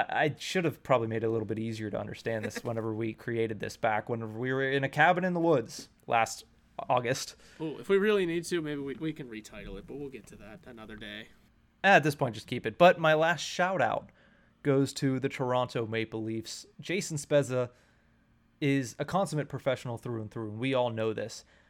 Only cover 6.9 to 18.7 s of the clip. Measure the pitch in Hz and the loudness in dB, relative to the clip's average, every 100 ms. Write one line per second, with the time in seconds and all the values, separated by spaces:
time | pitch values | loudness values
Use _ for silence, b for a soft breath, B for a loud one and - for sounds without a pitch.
6.9 | 127 120 143 - - B - 156 123 - | 0 0 -2 -6 -14 B -10 -8 -6 2
7.9 | 196 214 208 170 170 165 175 151 143 139 | 4 4 4 2 -2 -2 -4 -2 -6 -6
8.9 | - 160 151 123 107 - 107 104 104 90 | -6 -6 -6 -10 -12 -14 -14 -12 -12 -12
9.9 | 135 139 117 - 104 104 - 127 113 107 | -12 -12 -14 -18 -20 -18 -18 -18 -16 -14
10.9 | 107 104 104 - - _ _ _ _ 190 | -14 -12 -12 -16 -20 _ _ _ _ 6
11.9 | 175 151 - 131 110 - 123 113 107 180 | 8 6 0 -2 -4 -6 -6 -2 6 8
12.9 | 170 156 156 160 151 - - 180 180 110 | 8 4 4 4 0 -4 -2 0 2 2
13.9 | - 202 b b b b _ 147 135 135 | 0 -6 b b b b _ 2 4 2
14.9 | - 135 127 131 - 127 127 123 127 107 | 0 0 0 -2 -2 0 2 0 -2 -2
15.9 | 113 113 113 110 113 - - - - - | -2 -2 -4 -4 -6 -8 -12 -16 -12 -4
16.9 | 190 - 151 - 147 123 127 123 b b | -4 -4 -6 2 2 4 0 -2 b b
17.9 | b b b b _ _ - 143 | b b b b _ _ -2 0